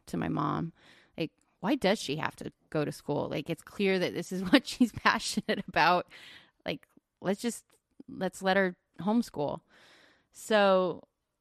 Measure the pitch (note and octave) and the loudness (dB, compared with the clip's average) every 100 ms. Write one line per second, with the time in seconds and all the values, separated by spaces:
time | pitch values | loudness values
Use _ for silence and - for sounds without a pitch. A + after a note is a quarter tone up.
0 | - - E3 D#3 - - E3 - - - | -8 -4 -2 -2 -2 -2 -6 -8 -20 -20
1 | _ - D#3+ _ _ _ F#3 C4+ F#3 G#3+ | _ -8 -8 _ _ _ -2 0 2 0
2 | - D3+ - - - - _ D#3 D3 D3+ | -2 -4 -4 -6 -14 -14 _ -2 -2 -4
3 | - C#3+ - D3+ D3 D#3+ - - G3 F#3+ | -4 -4 -2 -4 -4 -8 -8 -2 0 2
4 | D#3+ G#2 E3+ F#3 F#3 C4+ - - A#3 - | 0 -2 -6 -6 2 2 2 0 0 2
5 | G#3 - - - - G3+ - E3+ D#3 F3+ | 2 2 -2 -4 -2 -4 -2 4 4 4
6 | - - - - - _ - - - _ | 0 -12 -20 -20 -20 _ -6 -6 -10 _
7 | _ _ F3 G3+ A#3+ - - _ _ - | _ _ -4 -2 -4 -6 -12 _ _ -20
8 | - - F#3 - F#3+ F#3+ F#3+ F3+ _ - | -16 -6 -6 -2 0 2 2 -2 _ -6
9 | F3 A#3 A3+ D#3 C#3+ D#3+ - _ - - | 0 0 0 -4 -4 -6 -12 _ -20 -20
10 | _ _ _ - - G#3+ G3+ F#3 F#3 A#2+ | _ _ _ -12 0 4 6 6 4 -2
11 | - _ _ _ | -10 _ _ _